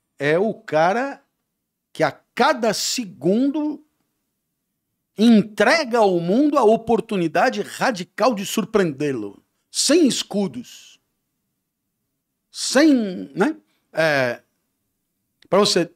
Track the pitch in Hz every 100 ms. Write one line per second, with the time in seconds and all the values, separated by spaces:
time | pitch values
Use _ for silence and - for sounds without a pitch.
0 | _ - 143 160 220 - - 151 165 214
1 | 269 269 _ _ _ _ _ _ _ -
2 | 156 - _ - 262 269 220 185 - -
3 | 208 123 147 208 277 302 302 294 _ _
4 | _ _ _ _ _ _ _ _ _ _
5 | _ - 226 220 - - 208 330 277 233
6 | 208 175 170 214 302 294 220 220 226 226
7 | - 202 165 156 254 208 180 - 208 208
8 | 180 - 220 208 196 - 190 208 180 135
9 | 147 131 101 98 _ _ _ - - 311
10 | 294 - - 196 196 123 117 - - _
11 | _ _ _ _ _ _ _ _ _ _
12 | _ _ _ _ _ - - 233 311 262
13 | 214 101 92 143 240 320 _ _ _ -
14 | 160 143 127 117 _ _ _ _ _ _
15 | _ _ _ _ - 185 208 - 165